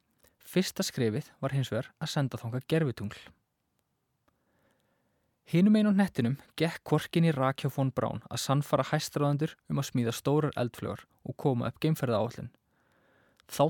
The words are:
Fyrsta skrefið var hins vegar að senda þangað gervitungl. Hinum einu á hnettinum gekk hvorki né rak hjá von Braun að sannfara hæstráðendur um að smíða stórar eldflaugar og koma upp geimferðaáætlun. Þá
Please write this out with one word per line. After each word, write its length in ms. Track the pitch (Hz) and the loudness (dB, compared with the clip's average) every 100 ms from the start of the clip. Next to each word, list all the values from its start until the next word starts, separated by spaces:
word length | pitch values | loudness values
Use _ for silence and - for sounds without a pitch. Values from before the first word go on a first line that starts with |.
| _ _ _ _ - | _ _ _ _ -4
Fyrsta 400 | 180 185 - - | -2 -2 -4 -4
skrefið 460 | - 113 110 - _ | 0 0 0 -6 _
var 120 | 135 135 | -2 -2
hins 160 | 127 | -2
vegar 160 | 110 - _ | -4 -6 _
að 140 | 156 | -6
senda 260 | 156 131 117 | -2 -2 -4
þangað 280 | 117 123 - | -6 -8 -2
gervitungl. 460 | 160 151 - 101 - - _ _ _ _ _ _ _ _ _ _ _ _ _ _ _ _ _ _ _ _ _ - | 0 0 -4 -8 -10 -20 _ _ _ _ _ _ _ _ _ _ _ _ _ _ _ _ _ _ _ _ _ 0
Hinum 240 | 165 202 214 | 4 6 6
einu 160 | 208 | 4
á 40 | 196 | 4
hnettinum 400 | 196 - 117 139 - - | 2 0 -2 -2 -8 -2
gekk 220 | 165 - - | -2 -2 0
hvorki 320 | 151 - 175 | 0 2 2
né 120 | 165 143 | 2 4
rak 260 | 131 - | 0 0
hjá 80 | 139 | -4
von 180 | - 135 | 0 0
Braun 320 | - 113 113 - | 0 -2 -4 -8
að 120 | - - | -6 0
sannfara 400 | 139 - 139 135 | 0 2 0 2
hæstráðendur 680 | 156 - 156 143 143 160 - _ | -2 -2 0 0 0 -2 -6 _
um 120 | 147 | -4
að 80 | 135 | -2
smíða 240 | 131 117 - | -2 -2 -2
stórar 400 | - 147 156 - | 0 2 0 -2
eldflaugar 480 | 123 - - 92 - _ - | -4 -4 -8 -8 -14 _ -12
og 100 | - | -2
koma 320 | 147 120 117 | 0 0 -2
upp 140 | - | -2
geimferðaáætlun. 680 | 156 160 127 107 113 - - _ _ _ _ _ _ _ _ _ _ | -2 0 0 0 -2 -6 -14 _ _ _ _ _ _ _ _ _ _
Þá 180 | - | 0